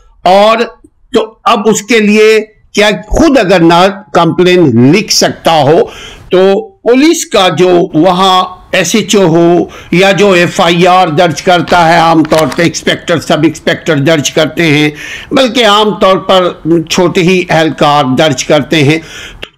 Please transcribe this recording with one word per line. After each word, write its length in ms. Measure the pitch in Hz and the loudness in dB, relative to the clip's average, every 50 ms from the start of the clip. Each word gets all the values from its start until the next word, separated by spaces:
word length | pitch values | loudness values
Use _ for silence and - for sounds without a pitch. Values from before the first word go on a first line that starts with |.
| _ _ _ _ - | _ _ _ _ -2
और 380 | 175 185 202 208 220 226 226 233 233 - _ _ _ _ _ _ _ - | 2 2 4 4 2 2 0 -2 -6 -10 _ _ _ _ _ _ _ -4
तो 280 | - - - - _ - 190 | -4 -4 -4 -8 _ -4 -2
अब 180 | 226 208 208 220 | -2 0 0 0
उसके 320 | 208 202 208 - 247 226 | -2 -2 -2 -2 0 0
लिए 400 | 214 202 208 214 214 220 220 214 214 - _ _ _ _ - | 2 2 2 4 4 4 2 2 -2 -4 _ _ _ _ -4
क्या, 180 | 196 208 214 | -2 -2 -2
खुद 460 | 208 - - - - - 302 330 262 262 | -2 -4 -6 -4 -2 0 2 2 2 2
अगर 240 | 214 175 196 180 | 2 2 2 2
ना 260 | 165 165 170 170 185 202 | 2 4 4 4 2 0
complaint 1080 | 196 - - _ - 175 170 165 151 - 180 180 180 180 175 139 113 117 120 135 160 | -2 -6 -10 _ -2 0 0 0 0 0 0 2 2 2 2 2 2 2 4 4 2
लिख 160 | 214 202 - | 2 0 -2
सकता 400 | - - 156 135 - - - 175 | -2 -2 -2 -2 -2 -4 -2 0
हो 400 | 165 156 143 139 160 175 - - - - - - - - - - | 0 2 2 2 2 2 0 -2 -6 -16 -20 -20 -20 -20 -8 -2
तो 300 | - 180 190 196 196 190 - - - _ - | 0 2 2 2 2 0 -4 -8 -12 _ -2
पुलिस 420 | 220 240 262 294 320 339 330 - | 0 2 2 2 2 0 -2 -4
का 240 | - - 208 185 180 | -4 -2 -2 0 0
जो 420 | 170 139 180 185 180 175 180 - - | 0 0 0 2 2 0 0 0 0
वहाँ 600 | 156 160 190 180 180 190 190 185 185 185 - - - - - - | 0 2 2 2 0 0 0 0 0 -2 -4 -8 -16 -12 -6 -4
एसएचओ 520 | 185 175 170 - 220 190 175 - 196 190 165 | -4 -2 -2 -2 -2 -2 0 0 0 2 2
हो 420 | 160 170 170 170 175 170 - - - - - - - | 2 2 2 2 2 0 -2 -4 -8 -18 -8 -4 0
या 180 | 175 190 196 | 0 2 2
जो 240 | 202 165 202 202 185 | 2 2 2 2 2
एफ़आईआर 760 | 175 175 175 - - 185 170 175 175 185 180 180 185 185 175 | 2 0 0 -2 -2 -2 0 0 2 2 2 4 2 2 0
दर्ज 320 | 151 156 180 175 147 - | 0 0 0 0 -2 -4
करता 380 | - 185 180 175 156 - 175 175 | -2 0 0 0 0 0 0 2
है, 200 | 170 160 170 147 | 2 2 2 2
आमतौर 480 | 160 165 156 160 151 - 160 156 160 135 | 2 2 2 0 0 0 0 -2 -2 -2
पे 160 | - - 170 | -2 -2 -2
inspector, 560 | 160 - - - 202 165 - - - 175 147 | -2 -4 -4 -4 -4 -6 -4 -4 -4 -6 -4
sub 260 | - - 175 147 151 | -4 -4 -2 0 0
inspector 540 | 160 147 - - 170 160 - - 175 160 139 | -2 -2 -4 -4 -6 -6 -4 -4 -4 -4 -2
दर्ज 300 | 139 156 165 156 127 - | 0 0 0 -2 -2 -4
करते 340 | - 165 156 135 - - 170 | -2 -2 -2 -2 -2 -2 -2
हैं, 300 | 160 143 151 151 151 147 - - - - - - - 285 | 0 0 0 0 -2 -4 -6 -12 -16 -16 -16 -10 -4 -2
बल्कि 300 | 285 269 240 202 254 233 | -2 0 0 0 0 0
आमतौर 540 | 208 202 214 214 214 190 - 208 190 190 170 | 2 2 2 0 0 -2 0 0 0 0 0
पर 680 | 143 - 190 185 180 175 - - - 156 165 170 156 - | 0 0 0 0 0 -2 -4 -6 -4 -2 -2 -2 -2 -2
छोटे 300 | - - 180 170 175 190 | -2 -2 0 0 0 0
ही 260 | 170 175 190 180 175 - | 0 0 0 0 0 -2
एहलकार 640 | 165 160 160 156 131 - 160 147 147 147 143 131 131 | -2 -2 -2 -2 -2 -2 0 0 2 0 0 0 0
दर्ज 280 | 127 160 156 135 - - | 0 0 0 -2 -4 -2
करते 380 | - 160 151 127 - 165 160 | -2 -2 -2 -2 -2 -2 0
हैं, 200 | 143 139 160 165 160 - - - - - - - - - _ | 2 2 0 -2 -4 -10 -18 -18 -18 -18 -18 -18 -20 -20 _